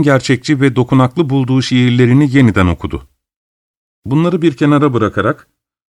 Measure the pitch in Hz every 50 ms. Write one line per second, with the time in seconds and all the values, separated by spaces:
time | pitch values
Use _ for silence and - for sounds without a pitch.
0 | 147 147 135 127 - - 131 127 - - 151 127 139 135 113 127 120 - 139 131
1 | 127 123 - 175 165 127 135 139 131 127 131 131 127 - 127 123 123 123 120 123
2 | 127 120 123 143 151 135 127 139 127 110 92 104 92 90 85 - - 73 73 64
3 | - _ _ _ _ _ _ _ _ _ _ _ _ _ _ _ _ _ _ _
4 | _ 104 135 156 170 175 180 156 165 165 131 - 156 147 147 139 151 143 120 113
5 | 110 98 - 104 95 120 - - _ _ _ _ _ _ _ _ _ _ _